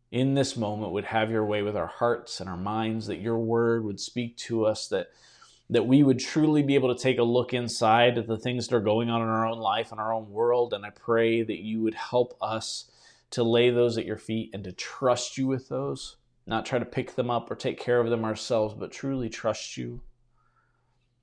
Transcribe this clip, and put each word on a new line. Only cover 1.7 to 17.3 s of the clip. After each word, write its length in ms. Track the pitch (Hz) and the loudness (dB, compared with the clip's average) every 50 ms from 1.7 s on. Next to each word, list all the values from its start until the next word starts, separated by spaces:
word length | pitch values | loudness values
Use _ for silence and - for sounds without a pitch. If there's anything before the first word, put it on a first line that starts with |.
| 104 | -2
our 100 | 98 82 | -2 -4
hearts 540 | 80 - - 123 120 117 - - - - - | -4 -2 0 0 0 0 0 -4 -10 -12 -10
and 100 | 90 95 | -10 -8
our 60 | 90 | -8
minds, 500 | 87 92 104 107 113 110 110 113 113 110 | -6 -4 -4 -2 -2 -2 -2 -2 -4 -4
that 140 | 107 92 78 | -6 -8 -6
your 180 | 98 117 117 113 | -4 -2 -2 0
word 460 | 117 113 117 117 117 117 117 117 110 | 0 0 2 2 4 2 2 0 0
would 160 | 104 98 - | -4 -6 -8
speak 360 | - - - 123 120 120 120 - | -10 -8 -6 -6 -6 -6 -8 -12
to 280 | - - 120 113 110 | -6 -4 0 2 2
us, 220 | 107 107 - - - | 2 0 -2 -4 -2
that, 180 | 104 95 85 - _ _ - - - _ - - _ _ _ - | -2 -2 -2 -4 _ _ -20 -20 -20 _ -20 -20 _ _ _ 0
that 160 | 113 117 104 | 0 2 4
we 160 | 120 131 143 | 6 6 8
would 160 | 143 135 127 113 | 8 6 6 4
truly 460 | - - - 156 156 156 151 151 139 | 0 -2 0 2 4 4 4 4 4
be 100 | 135 139 | 4 4
able 180 | 135 127 127 | 4 2 2
to 80 | 123 - | 0 0
take 180 | - 131 127 120 | 0 0 2 2
a 40 | |
look 320 | 120 117 120 127 120 - 127 | 2 4 4 2 2 0 -2
inside 640 | 123 120 113 - - 120 110 110 117 120 123 123 120 | -4 -4 -4 -2 2 4 4 6 6 6 6 4 2
at 80 | 107 | -2
the 100 | 110 113 | -2 -4
things 300 | 107 - 127 123 123 113 | -4 -2 -4 -4 -4 0
that 80 | - 123 | 0 0
are 60 | 113 | 2
going 300 | 98 107 104 113 120 117 | 4 2 2 2 2 0
on 120 | 117 117 | 0 0
in 60 | 113 113 | 0 0
our 180 | 110 110 113 | 0 0 0
own 140 | 113 117 117 | 0 -2 -2
life 320 | 110 98 101 113 113 - | 0 0 0 0 -2 -4
and 80 | 110 107 | -6 -4
our 120 | 107 110 | -2 -2
own 160 | 113 113 110 101 | -2 -4 -4 -6
world. 460 | 101 107 117 120 120 123 120 113 107 | -2 0 2 4 4 4 2 0 -2
And 100 | 98 101 | -6 -6
I 60 | 104 | -10
pray 540 | - - - - 117 113 113 113 117 117 113 | -14 -8 -2 2 4 4 4 4 4 2 0
that 180 | 110 101 80 | -2 -4 -6
you 200 | 95 110 110 110 | -6 -6 -2 -2
would 120 | 107 107 110 | 0 -2 -2
help 420 | - - - - 123 120 - - - | -4 -6 0 0 0 0 0 -4 -6
us 480 | 107 107 110 110 - - - - - - _ _ _ - _ _ _ _ | -6 -6 -4 -6 -6 -8 -10 -12 -14 -16 _ _ _ -20 _ _ _ _
to 140 | - 123 120 | -2 0 2
lay 260 | 117 117 117 120 123 | 4 6 6 6 6
those 260 | 120 120 120 120 113 | 6 4 4 2 2
at 100 | 113 - | -2 -4
your 120 | 92 107 104 | -4 -6 -8
feet 320 | - - 110 113 110 110 | -6 -6 -4 -4 -4 -6
and 120 | - 107 95 | -10 -12 -12
to 80 | 92 | -12
trust 680 | 90 - - - - - 139 127 123 120 - - - 135 | -10 -10 -12 -12 -6 -2 0 2 2 2 -2 -6 -4 -4
you 80 | 135 | -2
with 220 | 131 131 123 - - | -2 -2 -4 -4 -6
those, 480 | 135 131 139 143 139 131 - - - _ _ _ _ _ _ | -8 -6 -6 -6 -8 -8 -10 -14 -16 _ _ _ _ _ _
not 220 | - 113 113 107 | -6 -6 -4 -4
try 100 | - 135 123 | -2 -2 -2
to 40 | 117 | -2
pick 300 | - - 135 123 - - | -2 -4 -4 -4 -2 -4
them 160 | - 123 120 | -2 -2 0